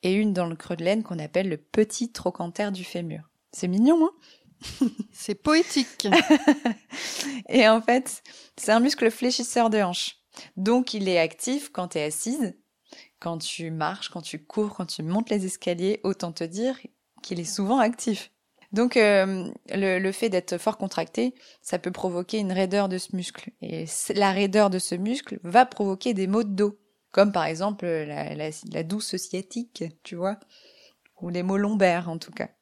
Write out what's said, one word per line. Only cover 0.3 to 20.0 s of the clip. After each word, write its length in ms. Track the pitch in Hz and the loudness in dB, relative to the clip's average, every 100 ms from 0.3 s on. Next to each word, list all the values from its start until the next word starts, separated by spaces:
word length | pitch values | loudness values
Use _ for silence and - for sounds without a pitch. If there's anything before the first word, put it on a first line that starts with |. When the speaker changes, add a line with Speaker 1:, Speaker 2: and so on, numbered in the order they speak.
Speaker 1:
dans 120 | 185 175 | 0 -2
le 100 | 165 | -4
creux 200 | - 170 | -8 -4
de 80 | |
l'aine 180 | 165 214 | 0 0
qu'on 160 | 214 170 | -2 -6
appelle 300 | 151 - 190 | -2 -2 0
le 80 | 151 | -4
petit 560 | _ - 214 - 240 | _ 2 2 0 -6
trochanter 600 | - - - 175 170 208 | -4 -6 -4 -8 -4 -4
du 120 | 190 | -4
fémur. 380 | 180 175 170 156 156 _ _ | -8 -8 -8 -10 -14 _ _
C'est 160 | - 180 | -8 -2
mignon, 360 | 185 240 339 | 4 6 6
hein ? 800 | 320 - _ _ _ _ - - 247 - | 4 0 _ _ _ _ -18 -2 -2 0
<laughs> 120 | 202 | -14
Speaker 2:
C'est 220 | - - | -12 -8
poétique. 760 | 202 - 311 349 - 254 - 208 339 - 302 - 285 - | -4 2 4 4 0 -2 -2 4 4 8 6 6 2 2
Speaker 1:
<laughs> 800 | 214 _ - - - 285 269 - | -4 _ -10 -10 -6 -6 -8 0
Et 200 | 254 220 | 6 8
en 120 | 226 | 6
fait, 420 | 226 247 262 - - - - - | 4 2 2 -10 -16 -20 -20 -10
c'est 160 | - | 2
un 80 | 220 | 4
muscle 300 | 247 294 226 | 4 4 0
fléchisseur 600 | 226 247 247 240 - 226 | 2 -2 -2 -2 2 2
de 80 | 214 | 2
hanche. 340 | 190 180 - - _ - - - | 0 -2 -6 -8 _ -20 -16 -4
Donc, 380 | 190 247 247 | 2 2 2
il 140 | 220 190 | -2 2
est 100 | 180 | 4
actif 520 | 160 - - 269 285 | 2 0 -4 -4 -4
quand 180 | - 180 | -8 -4
t'es 140 | 165 | -2
assise, 520 | 151 151 - 277 226 - _ _ _ - - _ | -4 -4 -6 -2 -4 -6 _ _ _ -20 -20 _
quand 180 | 175 165 | -8 -6
tu 320 | 156 - 165 | -8 -8 -8
marches, 380 | 160 156 196 - | -4 -4 -4 -10
quand 140 | - | -10
tu 220 | 156 202 | -12 -14
cours, 300 | _ - 208 | _ -4 -4
quand 120 | 202 170 | -4 -8
tu 160 | - | -6
montes 280 | 160 190 233 | -2 -2 0
les 160 | 208 185 | -2 -2
escaliers, 540 | - - 175 185 208 | -6 -4 -2 -2 -2
autant 300 | 190 190 170 | -2 -4 -6
te 120 | 160 | -6
dire 320 | 165 180 240 262 - _ _ _ | -8 -4 -4 -4 -12 _ _ _
qu'il 180 | - 175 | -10 -8
est 40 | |
souvent 340 | 165 - 196 262 | -6 -4 0 2
actif. 520 | 226 240 - 202 - _ _ _ _ | 2 0 -2 -4 -4 _ _ _ _
Donc, 240 | 202 247 247 | 0 2 4
euh, 520 | 214 202 190 190 180 - - | 6 6 4 0 -6 -10 -8
le, 300 | - 196 185 | -2 0 2